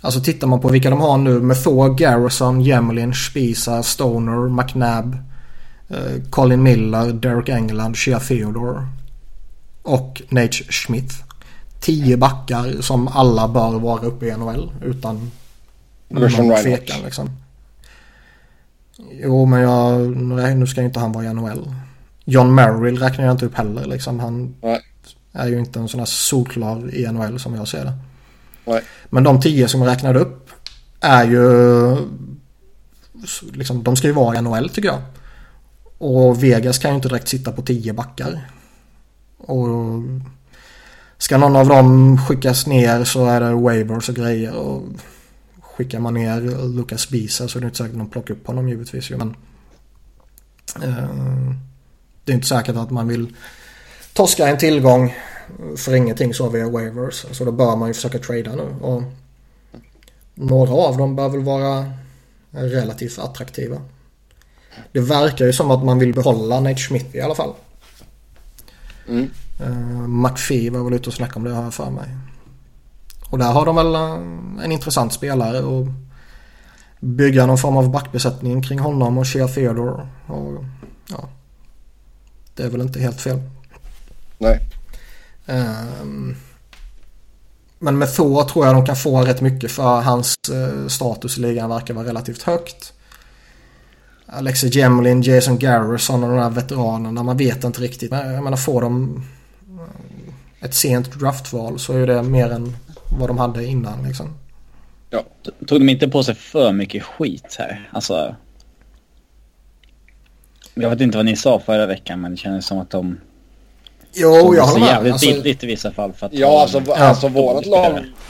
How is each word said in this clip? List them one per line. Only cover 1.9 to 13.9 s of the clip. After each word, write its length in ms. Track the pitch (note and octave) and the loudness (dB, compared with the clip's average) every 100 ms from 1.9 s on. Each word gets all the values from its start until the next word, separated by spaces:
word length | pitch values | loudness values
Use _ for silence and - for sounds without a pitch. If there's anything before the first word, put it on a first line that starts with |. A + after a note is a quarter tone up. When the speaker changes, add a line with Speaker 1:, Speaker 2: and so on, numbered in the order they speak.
| C3 | 4
Speaker 1:
Garrison, 640 | D#3+ A#2+ B2 - B2+ B2+ | 4 4 2 0 0 4
Jemelin, 520 | C3 B2+ A#2 A#2 A#2 | 4 4 2 0 -2
Spisa, 720 | C3 - D3 B2 A2+ - A#2 | -4 -4 -2 -2 -2 -2 -2
Stoner, 640 | A#2 - C3+ A#2 A2+ A#2 B2 | -4 -2 0 0 -2 0 0
McNabb, 680 | B2 B2+ C3 A#2+ A2+ A#2 B2+ - - - - - - - | -2 -2 0 0 0 -4 -8 -10 -16 -12 -12 -12 -16 -10
eh, 340 | - C3 C3 C3 | -8 -6 -8 -4
Colin 340 | - B2+ B2+ | 2 4 6
Miller, 500 | C3 A#2 A2 A2 A#2+ | 6 6 2 0 -2
Derek 360 | A#2 B2 A#2+ B2 | -2 -2 -2 -2
England, 480 | B2 A2 G#2+ A2 A2 | -2 -2 -4 -4 -2
Shea 220 | - A#2+ | -2 -2
Theodore 680 | - B2 G#2 A2 A#2+ C3 C3 C3 - - - - - - - - | 0 -2 -2 -4 -6 -6 -8 -10 -12 -14 -16 -14 -14 -16 -20 -16
och 400 | - C3 C3 - - | -2 -2 -2 -14 -2
Nate 220 | B2+ A#2 | 0 0
Schmidt. 580 | - - - - A#2 C3 - - - - - - - | -2 -6 -8 -4 -6 -4 -10 -12 -18 -20 -18 -18 -6
Tio 380 | - D#3 C3+ B2 | -2 2 2 4
backar 640 | C3 - - A#2+ B2 C#3+ | 4 0 -6 -4 -4 -4
som 260 | C3 C3 B2 | -2 0 0
alla 400 | C3+ B2+ A2+ A2+ | 4 4 4 2
bör 320 | A#2+ A2+ A2+ | 0 0 0
vara 220 | A#2 | -2